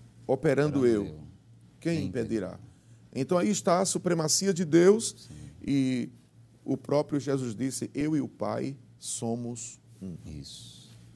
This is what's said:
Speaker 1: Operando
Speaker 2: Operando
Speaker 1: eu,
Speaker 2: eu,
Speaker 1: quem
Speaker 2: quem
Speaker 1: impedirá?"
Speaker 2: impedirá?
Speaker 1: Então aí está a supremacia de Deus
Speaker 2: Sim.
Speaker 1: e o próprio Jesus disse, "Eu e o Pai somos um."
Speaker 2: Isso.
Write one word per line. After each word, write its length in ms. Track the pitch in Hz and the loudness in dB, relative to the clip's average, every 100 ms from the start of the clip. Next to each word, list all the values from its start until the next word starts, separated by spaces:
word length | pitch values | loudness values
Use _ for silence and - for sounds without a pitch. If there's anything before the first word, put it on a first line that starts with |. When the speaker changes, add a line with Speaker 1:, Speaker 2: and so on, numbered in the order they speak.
| - - - | -20 -12 -2
Speaker 1:
Operando 540 | - 160 135 151 139 | 0 2 4 2 4
Speaker 2:
Operando 60 | 120 | 4
Speaker 1:
eu, 200 | 107 76 | 4 0
Speaker 2:
eu, 180 | 76 76 - - - - - | -10 -18 -20 -20 -20 -20 -8
Speaker 1:
quem 180 | 165 165 | -2 -2
Speaker 2:
quem 80 | 95 | -2
Speaker 1:
impedirá?" 400 | 120 110 110 90 | -4 -2 -4 -4
Speaker 2:
impedirá? 120 | 90 - - - - - | -10 -20 -20 -20 -20 -12
Speaker 1:
Então 240 | 120 135 180 | -6 0 2
aí 100 | 214 | 2
está 320 | 196 190 175 | 0 2 2
a 40 | 190 | 2
supremacia 680 | 180 175 170 156 - 196 | 0 0 0 2 2 2
de 120 | 170 | 0
Deus 500 | 160 165 180 214 - - | 4 8 8 6 2 -10
Speaker 2:
Sim. 180 | - - - - | -18 -16 -16 -10
Speaker 1:
e 460 | - 139 131 123 117 - _ - - - | 0 2 2 0 -4 -10 _ -20 -20 -14
o 120 | - 135 | -6 -4
próprio 420 | - 143 147 147 | 0 0 2 -2
Jesus 360 | 127 135 123 | 0 -2 -2
disse, 340 | 104 131 - 123 | -4 -6 -4 -8
"Eu 200 | 135 151 151 | -4 -2 -2
e 40 | |
o 80 | 123 | -4
Pai 480 | - 107 117 131 143 - - | -6 -4 -4 -6 -8 -18 -16
somos 840 | - - 117 120 120 120 - - _ - | -12 -6 -6 -6 -6 -10 -14 -18 _ -14
um." 140 | 95 80 80 | -12 -12 -12
Speaker 2:
Isso. 640 | 73 69 - - - - - - | -14 -14 -16 -18 -20 -20 -20 -20